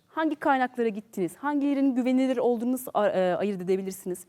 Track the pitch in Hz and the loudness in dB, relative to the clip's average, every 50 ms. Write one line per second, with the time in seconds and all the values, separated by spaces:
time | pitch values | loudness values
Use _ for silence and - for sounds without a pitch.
0 | _ _ - 311 320 311 302 - - 311 269 262 254 247 - 240 233 226 196 214 | _ _ -4 -2 -2 -2 0 0 2 2 2 2 2 0 0 -2 -2 -2 -2 -4
1 | 214 _ - - 180 165 - - 269 285 294 285 269 285 285 277 277 277 240 254 | -8 _ -6 -4 -4 -4 -4 -6 -4 -2 -2 0 0 0 2 2 2 2 2 2
2 | 240 254 254 254 262 254 262 240 247 240 240 220 233 247 254 254 - - - - | 0 2 2 2 2 2 2 2 2 0 0 0 0 -2 -2 -2 -4 -4 0 0
3 | 208 196 - 190 185 180 175 - 190 208 202 180 180 180 190 190 190 190 190 - | 2 2 2 2 2 2 2 0 -2 -2 -4 -4 -2 0 0 0 -2 -4 -8 -8
4 | - 190 180 - - | -8 -8 -8 -8 -10